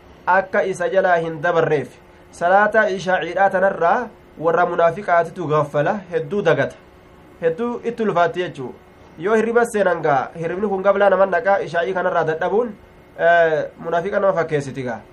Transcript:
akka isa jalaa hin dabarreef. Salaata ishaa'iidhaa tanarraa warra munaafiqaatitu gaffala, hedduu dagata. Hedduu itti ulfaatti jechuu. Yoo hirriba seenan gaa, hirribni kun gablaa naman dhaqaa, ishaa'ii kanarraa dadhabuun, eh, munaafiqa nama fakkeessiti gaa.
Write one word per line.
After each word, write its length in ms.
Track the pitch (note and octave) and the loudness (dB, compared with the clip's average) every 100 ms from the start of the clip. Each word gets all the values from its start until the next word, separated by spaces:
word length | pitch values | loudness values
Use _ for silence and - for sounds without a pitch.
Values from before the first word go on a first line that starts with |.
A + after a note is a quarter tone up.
| - - - | -20 -8 0
akka 360 | F#3+ F#3+ G#3+ | 0 0 -2
isa 240 | F#3 F#3 E3+ | -2 -2 -2
jalaa 280 | F#3+ F#3 E3+ | 2 2 2
hin 160 | E3 D#3+ | 0 -4
dabarreef. 460 | F3 E3 D#3 D3+ B2 - - - - | 0 2 2 0 -4 -14 -20 -20 -18
Salaata 580 | - F3 G3 G#3 A3 G3+ | -4 2 4 4 2 0
ishaa'iidhaa 600 | F#3+ E3+ F3+ E3 F3 G3 | -2 -2 -2 -2 0 2
tanarraa 580 | F#3+ G3 F3 E3 A3+ A3+ - - - | 2 0 2 2 0 -2 -14 -20 -4
warra 260 | D#3+ E3 F3 | 0 2 0
munaafiqaatitu 800 | F3 E3+ G3 G3 E3+ E3 F#3 D3+ | 2 2 0 0 0 0 -4 -2
gaffala, 480 | D3+ D3 D3 D#3+ G#3 F#3 | 0 0 0 -2 -4 -4
hedduu 320 | E3 C#3+ G3+ | -6 -4 -2
dagata. 340 | E3+ C#3 B2 - - - - - - - | 0 2 0 -6 -20 -20 -20 -20 -20 -4
Hedduu 400 | E3 E3 A#3+ A#3+ | -4 -2 -6 -6
itti 180 | A3+ A#3 | -6 -4
ulfaatti 380 | G#3 F3 E3+ F3 | -2 2 0 0
jechuu. 300 | F3 C#3+ B2 - - - - - | -6 -8 -12 -14 -20 -20 -20 -8
Yoo 160 | F3+ | -2
hirriba 300 | A3 A3 A#3 A#3 | 0 2 0 0
seenan 360 | G#3 F#3 E3 | 0 0 0
gaa, 260 | D3+ C3+ A2+ D#3+ | 0 0 -2 -6
hirribni 300 | E3 F3+ G#3+ | -6 -4 -4
kun 140 | F#3+ | 0
gablaa 280 | G3 G3+ G3+ | 0 4 4
naman 200 | F#3 F#3+ | 4 2
dhaqaa, 280 | F3 F3+ G3 D3+ | 2 2 0 0
ishaa'ii 280 | E3+ F3+ | -4 -2
kanarraa 300 | F#3 F3+ F3 | -2 0 0
dadhabuun, 480 | D#3 D#3 F3+ G3+ A#3+ - - - - - | -2 -2 0 0 -2 -6 -20 -20 -16 0
eh, 460 | E3 E3+ E3 D3+ - - | 4 6 4 2 -4 -8
munaafiqa 420 | E3+ E3+ F#3+ G#3 | -4 -2 -2 0
nama 120 | G3 | 0
fakkeessiti 500 | E3+ D#3+ D3+ C3 B2+ | 0 0 -2 -4 -8
gaa. 180 | B2 A2 - | -8 -8 -12